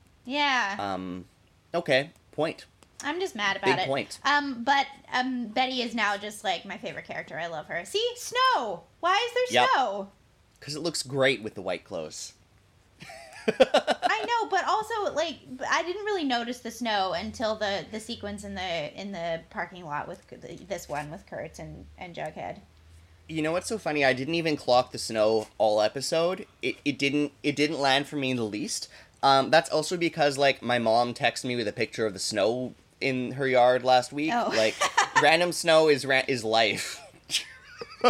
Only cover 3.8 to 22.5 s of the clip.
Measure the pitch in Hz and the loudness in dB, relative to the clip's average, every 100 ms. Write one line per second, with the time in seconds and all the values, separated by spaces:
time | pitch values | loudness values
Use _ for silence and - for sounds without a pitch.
3.8 | 180 135 - - - 294 285 240 233 277 | 0 -2 -4 -4 0 2 0 -2 0 2
4.8 | 277 - - 254 254 247 220 233 262 262 | 0 -6 -6 -4 -2 -4 -4 -2 -2 -2
5.8 | 233 233 202 202 208 214 208 185 202 180 | -4 0 0 0 -6 -6 -4 -4 -6 -10
6.8 | 208 143 - 160 165 151 170 156 165 165 | -10 -10 -10 -10 -10 -8 -8 -8 -8 -8
7.8 | 190 403 480 480 - 480 523 440 226 170 | -4 -4 -4 -6 -6 0 2 2 0 -6
8.8 | - _ 339 403 480 494 494 - 523 415 | -12 _ 0 0 0 -2 0 4 4 4
9.8 | 240 302 - - _ _ _ _ - 151 | 0 -2 -8 -14 _ _ _ _ -12 -6
10.8 | 165 147 131 135 135 117 107 - 92 87 | -4 -4 -4 2 4 2 -2 -8 -6 -6
11.8 | - 90 78 - - - _ _ _ _ | -6 -8 -8 -10 -14 -18 _ _ _ _
12.8 | _ - - - - - - - - 285 | _ -20 -20 -18 -18 -8 0 4 4 4
13.8 | - - - 427 440 466 427 381 294 415 | 2 0 0 0 0 0 0 0 2 0
14.8 | 440 453 392 294 330 240 - 254 - 302 | 0 -2 -2 -2 -4 -6 -12 -10 -2 -2
15.8 | 339 392 415 392 285 240 233 247 233 - | -2 -4 -2 -2 0 -2 -4 -8 -10 -8
16.8 | 233 208 190 170 214 208 220 214 208 196 | -2 0 0 -2 -6 -4 -4 -2 -2 -4
17.8 | 196 214 214 233 202 202 202 196 185 170 | -6 -10 -10 -10 -10 -10 -10 -8 -6 -4
18.8 | 147 - 196 185 170 165 165 - 175 180 | -6 -8 -10 -8 -6 -6 -8 -8 -8 -10
19.8 | 165 147 - 175 - - - - 175 175 | -8 -8 -8 -12 -16 -18 -16 -16 -10 -10
20.8 | - 147 147 180 - 143 151 - 156 165 | -6 -8 -8 -12 -12 -10 -10 -12 -14 -14
21.8 | - - 185 165 151 165 - | -18 -16 -14 -10 -10 -8 -10